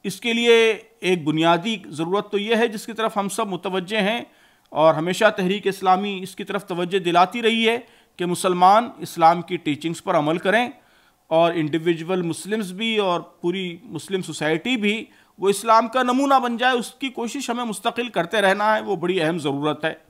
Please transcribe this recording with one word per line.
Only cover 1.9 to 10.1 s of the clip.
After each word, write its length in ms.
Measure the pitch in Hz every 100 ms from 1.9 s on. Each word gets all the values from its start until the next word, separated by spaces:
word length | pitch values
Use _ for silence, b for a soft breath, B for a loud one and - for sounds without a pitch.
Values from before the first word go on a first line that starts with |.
| 156 165 202 202
तो 60 | 202
यह 200 | 208 226
है 100 | 233
जिसकी 240 | 208 -
तरफ 240 | 220 220 208
हम 100 | 196
सब 180 | - 214
मुतवज्जे 500 | 180 202 185 180 220
हैं 260 | 196 233 - b b b b
और 220 | 143 160
हमेशा 360 | 151 170 185 220
तहरीक 340 | 214 180 202 196
इस्लामी 480 | 190 190 185 202 190
इसकी 240 | 185 -
तरफ 220 | 202 196 -
तवज्जो 300 | 175 180 196
दिलाती 400 | 170 170 180 240
रही 240 | 226 226
है 120 | 226 240 247 b b -
कि 80 | 175
मुसलमान 640 | 170 190 180 180 214 240 -
इस्लाम 380 | - 170 160 175
की 140 | 170 175
टीचिंग्स 420 | 151 143 160 165
पर 140 | -